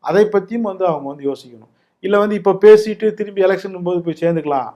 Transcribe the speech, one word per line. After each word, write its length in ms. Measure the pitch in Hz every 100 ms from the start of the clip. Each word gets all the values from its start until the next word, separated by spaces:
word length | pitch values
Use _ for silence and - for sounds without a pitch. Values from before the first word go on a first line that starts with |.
அதை 200 | - 175
பத்தியும் 440 | 214 208 190 233 220
வந்து 160 | 185 180
அவங்க 220 | 156 139
வந்து 160 | 147
யோசிக்கணும். 480 | 139 131 127 117 110 _ _ _ 185
இல்ல 120 | 202
வந்து 160 | 208
இப்ப 240 | 208 196 185
பேசிட்டு 540 | 208 214 214 214 214
திரும்பி 280 | 214 208 196
எலெக்ஷன் 400 | 185 190 196 185
போது 180 | 180 175
போய் 180 | 170 156
சேர்ந்துக்கலாம் 500 | 170 165 147 139 113